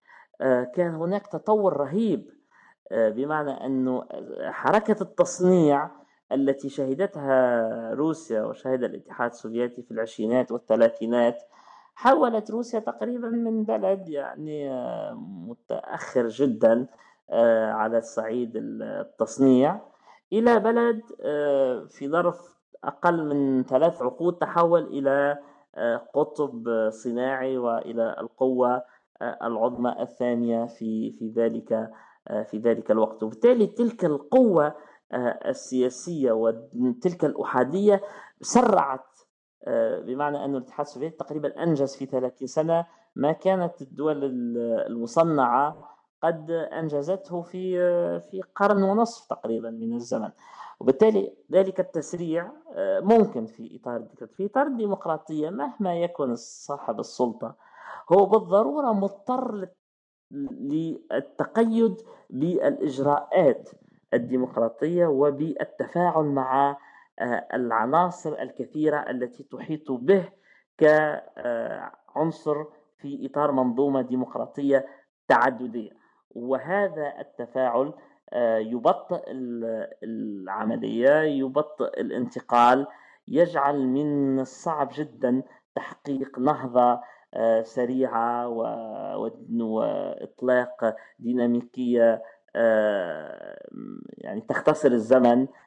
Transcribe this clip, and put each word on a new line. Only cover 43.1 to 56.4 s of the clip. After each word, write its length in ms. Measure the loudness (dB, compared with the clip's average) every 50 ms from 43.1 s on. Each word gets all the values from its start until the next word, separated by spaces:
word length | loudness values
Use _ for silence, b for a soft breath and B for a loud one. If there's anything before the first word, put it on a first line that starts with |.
| b
ما 160 | 0 0 0
كانت 500 | 0 2 2 2 2 2 0 -2 -6 -8
الدول 420 | -18 -14 -8 -4 -2 -2 -2 -2 -2
ال-، 640 | -4 -4 -4 -4 -4 -4 -2 -2 0 0 -2 -2
المصنعة 1000 | -4 -4 -6 -6 -2 2 2 2 4 4 2 2 4 4 2 2 0 -2 -6 B B B B B B _ -2
قد 280 | -2 -2 -2 -2 -4 -4
أنجزته 920 | -4 -4 -4 -4 -6 -6 -4 -2 -2 -2 -2 -2 -4 -6 -6 -8 -8 -8
في، 380 | -8 -8 -10 -8 -4 -2 0 2
آه، 380 | 2 2 2 2 0 -2 -2 -6
في 220 | -8 -10 -12 -12 -12 -8 -2
قرن 260 | 2 2 4 4 4
ونصف 440 | 4 4 4 2 2 0 -2 -8 -8
تقريبًا 440 | -8 -8 -6 -4 -4 -4 -4 -4 -6
من 240 | -8 -8 -6 -6 -6
الزمن. 360 | -6 -6 -6 -6 -6 -6 -8 -12 B B B B B B B B B
وبالتالي 520 | 0 2 4 6 6 6 4 4 0 -2 -6 _ _ 2
ذلك 280 | 4 4 4 4 2 -2
التسريع، 720 | -4 -2 -4 -6 -6 -6 -8 -6 -4 -4 -4 -4 -4 -6 -12 -20 -18 -12 -8
آه، 260 | -4 -2 0 0 0
ممكن 460 | 4 6 6 6 6 4 0 -6 -8
في 340 | -8 -12 -16 -18 -18 -18 -14
إطار 140 | -10 -8 -8
الديكتاتورية. 380 | -8 -10 -12 _ -18 -20 -14 _
في 120 | -8 -6
إطار 200 | -4 -2 -2 -2
الديمقراطية 840 | -2 -2 -4 -4 -4 -4 -4 -4 -4 -6 -6 -6 -8 -6 -4 -4 -4
مهما 460 | -4 -6 -6 -6 -4 -4 -2 -2 -2 -2
يكن 320 | -2 -4 -4 -4 -4 -4 -4
صاحب 640 | -6